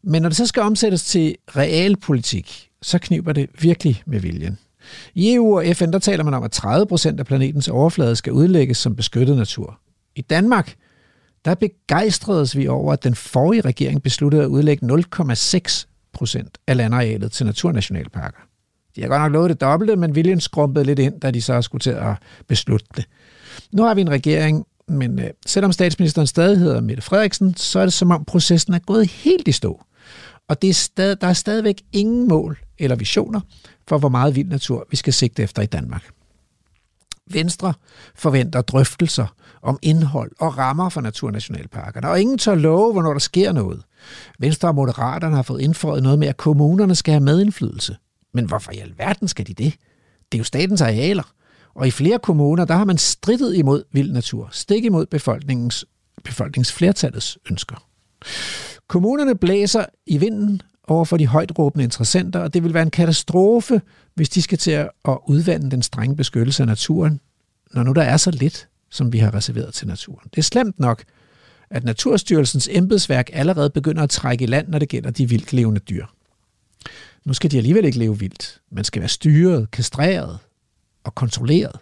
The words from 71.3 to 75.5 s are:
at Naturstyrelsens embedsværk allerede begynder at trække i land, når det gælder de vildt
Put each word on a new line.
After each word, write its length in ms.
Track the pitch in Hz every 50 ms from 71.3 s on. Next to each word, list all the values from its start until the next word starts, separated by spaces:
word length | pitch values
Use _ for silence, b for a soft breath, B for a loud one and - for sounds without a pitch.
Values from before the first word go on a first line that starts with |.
| b b b b b b b b
at 140 | - 127 123
Naturstyrelsens 840 | 120 110 - - - - 202 - - 180 156 143 127 - 135 - -
embedsværk 580 | - 170 180 185 226 196 - - 143 123 123 - -
allerede 360 | 156 139 165 185 165 143 143
begynder 340 | - 156 135 156 156 160 151
at 60 | 143
trække 340 | - - - 127 123 117 127
i 40 |
land, 200 | 113 120 143 160
når 120 | - 160 151
det 100 | 151 139
gælder 220 | - 120 117 127
de 180 | 120 - 135 120
vildt 240 | 120 107 - -